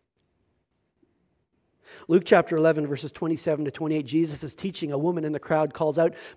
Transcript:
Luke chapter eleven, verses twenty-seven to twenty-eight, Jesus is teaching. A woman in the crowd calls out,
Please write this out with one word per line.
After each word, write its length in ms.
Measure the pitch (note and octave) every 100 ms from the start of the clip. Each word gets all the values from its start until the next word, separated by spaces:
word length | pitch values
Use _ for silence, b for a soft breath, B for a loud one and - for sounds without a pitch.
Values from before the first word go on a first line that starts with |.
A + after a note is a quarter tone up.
| _ _ _ _ _ _ _ _ _ _ _ _ _ _ _ _ _ _ B B -
Luke 160 | F3 F3
chapter 320 | F#3+ E3 E3
eleven, 280 | D#3+ D#3 D3
verses 260 | C#3 D3+
twenty-seven 540 | - E3 D#3+ - D3 D3
to 60 |
twenty-eight, 340 | - D#3 D#3 C3+
Jesus 380 | D3+ E3 C#3+
is 100 | D3+
teaching. 380 | - G3 - D#3
A 60 | C#3
woman 260 | D#3+ F3 D3+
in 60 |
the 80 | D3+
crowd 340 | - D#3 D3+
calls 240 | - D#3 D3+
out, 160 | E3 B B